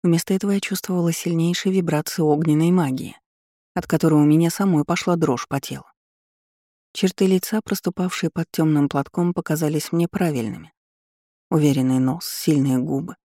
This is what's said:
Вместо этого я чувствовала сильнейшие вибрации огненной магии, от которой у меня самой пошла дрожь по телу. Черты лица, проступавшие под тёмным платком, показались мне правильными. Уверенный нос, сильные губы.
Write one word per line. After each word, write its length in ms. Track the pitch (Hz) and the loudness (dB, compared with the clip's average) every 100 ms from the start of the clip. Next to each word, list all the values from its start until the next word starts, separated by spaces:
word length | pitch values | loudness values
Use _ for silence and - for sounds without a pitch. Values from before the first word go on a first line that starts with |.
Вместо 300 | 175 170 - | 2 0 0
этого 180 | 190 202 | -2 0
я 80 | 196 | -2
чувствовала 540 | - 190 - 180 170 | -2 -8 -4 -2 0
сильнейшие 600 | 165 180 165 165 180 190 | -2 -2 0 0 0 0
вибрации 480 | 190 165 151 - - | 0 0 -2 -4 -2
огненной 500 | 156 147 156 151 165 | 0 2 2 2 4
магии, 460 | 185 147 131 - - _ _ _ _ _ | 2 2 -4 -10 -16 _ _ _ _ _
от 140 | - - | -10 -2
которой 340 | 156 160 156 | 0 4 4
у 40 | 147 | 6
меня 240 | 156 170 | 6 4
самой 340 | - 196 156 | 0 2 2
пошла 320 | 143 170 - 170 | 0 -2 0 0
дрожь 320 | 151 120 - | 0 -2 -4
по 140 | 139 | -6
телу. 240 | - 131 - _ _ _ _ _ _ _ _ _ _ | -6 -14 -16 _ _ _ _ _ _ _ _ _ _
Черты 320 | - 185 - 190 | -2 -2 2 2
лица, 360 | 185 - 220 | 2 0 -6
проступавшие 720 | - 196 - 180 185 - 170 | -4 -4 -4 -4 -4 -2 -4
под 200 | - 165 | -4 -6
тёмным 380 | - 156 151 143 | 0 2 2 2
платком, 440 | 143 139 - 175 | -2 -4 -2 0
показались 600 | 175 - 160 151 156 - | -2 -4 -2 0 -2 -2
мне 160 | 170 170 | -2 -2
правильными. 640 | 190 175 139 110 87 80 _ _ _ _ _ _ _ _ | 0 -2 -2 -6 -8 -16 _ _ _ _ _ _ _ _
Уверенный 500 | 160 147 131 131 131 | 2 4 2 2 2
нос, 260 | 131 165 - | 0 -2 -8
сильные 540 | - - 147 135 127 | -4 0 2 2 0
губы. 360 | 131 139 165 - | -2 -4 -6 -16